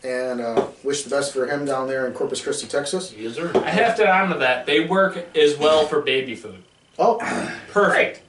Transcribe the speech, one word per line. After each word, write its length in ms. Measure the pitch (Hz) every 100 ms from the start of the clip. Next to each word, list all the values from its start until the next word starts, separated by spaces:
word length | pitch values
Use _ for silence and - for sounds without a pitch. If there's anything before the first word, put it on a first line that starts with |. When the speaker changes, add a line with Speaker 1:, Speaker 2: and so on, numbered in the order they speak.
Speaker 1:
And, 400 | 131 127 127 123
uh, 240 | 117 113 - -
wish 200 | 135 143
the 40 | -
best 240 | 139 139
for 140 | 135 127
him 180 | 143
down 240 | 143 131 131
there 180 | 135 127
in 60 |
Corpus 260 | - 139 131
Christi, 240 | - 139 117
Texas. 480 | 143 143 185 - -
Speaker 2:
Yes, 200 | 110 139
sir. 140 | 170
Speaker 3:
I 160 | 196 160
have 260 | 175 233 226
to 100 | 208
honor 300 | 185 190 156
that. 300 | 131 127 -
They 140 | 156 165
work 300 | 190 190 175 -
as 220 | 160 147 143
well 300 | 151 156 151
for 160 | 151
baby 320 | 139 131 127
food. 280 | 110 104 92 - _ _ -
Speaker 1:
Oh. 180 | 190 220 - - - - -
Speaker 3:
Perfect. 480 | 202 196 - - -